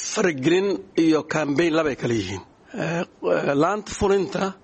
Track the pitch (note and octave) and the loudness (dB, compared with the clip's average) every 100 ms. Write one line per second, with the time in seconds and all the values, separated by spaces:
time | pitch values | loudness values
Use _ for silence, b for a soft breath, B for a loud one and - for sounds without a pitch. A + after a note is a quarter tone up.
0 | - G#3+ F3+ C#3 C#3+ F3+ G3+ F3+ - - | -6 0 0 0 2 2 2 -4 -2 2
1 | E3 D3+ - D#3 D3 C#3 E3+ D#3+ D#3 A#2+ | 4 2 0 -2 0 2 2 2 0 -2
2 | B2 A#2 F#2 F#2+ - _ - - E3 E3+ | -2 -2 -2 -8 -12 _ -14 -8 -4 -4
3 | - _ - - D3+ C#3+ E3 G#3 - - | -6 _ -2 0 2 2 2 0 -6 -2
4 | G3+ G3 F3+ - G3 - | 2 2 0 -2 -4 -6